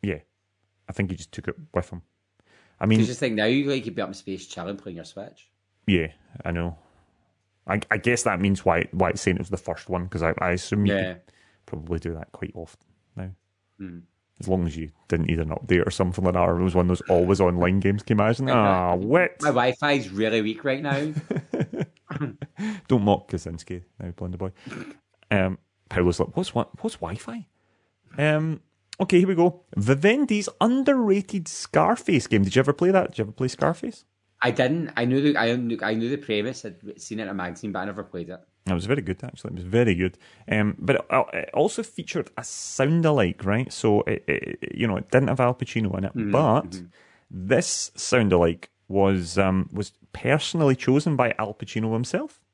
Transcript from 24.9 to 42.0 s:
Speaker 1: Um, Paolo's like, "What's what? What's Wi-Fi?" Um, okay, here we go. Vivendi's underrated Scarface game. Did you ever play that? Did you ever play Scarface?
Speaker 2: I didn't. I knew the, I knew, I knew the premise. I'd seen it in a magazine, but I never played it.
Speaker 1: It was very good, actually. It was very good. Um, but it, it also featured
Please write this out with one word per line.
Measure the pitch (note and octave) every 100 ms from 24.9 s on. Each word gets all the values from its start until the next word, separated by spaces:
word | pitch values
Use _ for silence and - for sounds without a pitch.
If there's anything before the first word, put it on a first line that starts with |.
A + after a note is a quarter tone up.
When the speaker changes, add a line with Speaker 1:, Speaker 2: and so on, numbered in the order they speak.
| - _ _ _
Speaker 1:
Um, | G#2 F#2 F#2+ _ _ _
Paolo's | - F2+ F2
like, | - -
"What's | F#3 A#2
what? | - -
What's | A3+ -
Wi-Fi?" | F3 G2+ - A#3 F#3 _ _ _ _ _ _ -
Um, | D3 D3+ D#3+ D#3 _ _ _ -
okay, | F#3+ F3+
here | F#3
we | F3
go. | F3 F3 _ -
Vivendi's | G#2 C#3 F#3 B3 C#4+ G#3 G3+ -
underrated | A3 C4 C#4 C4+ A3 G3 G3 G3+ D#3+
Scarface | - - D3+ D#3+ A#3 - D#3 -
game. | G#2+
Did | G2 C3+
you |
ever | C3+
play | C#3+ F3
that? | F#3+ -
Did | -
you | G#2+
ever |
play | - C3
Scarface? | - C#3+ F3 B3+ - _ _ _ _
Speaker 2:
I | B2
didn't. | B2+ B2+ D#3+ D#3+ -
I | A#2+
knew | C3
the, | D3 D3
I | A2+ B2
knew, | A#2+ A2+
I | G2+ A2
knew | A2+
the | C#3+
premise. | C#3+ G#2+ G#2+ C3 A2
I'd | F2 G2+ -
seen | - G#2+
it |
in | G#2
a |
magazine, | G2 F2+ E2+ G#2+
but | G2
I | G2
never | G2
played | G2 F2+ E2
it. | F2+ _ _ -
Speaker 1:
It |
was | F2+ F#2+
very | C#3
good, | G2 F#2
actually. | B2 - G#2+
It | F#2
was |
very | F2+ A2 A#2+ F2
good. | F#2 - - _ -
Um, | G#2+ G#2 -
but | F2+ C3 -
it, | C3 -
it | - -
also | - F3 -
featured | A3 -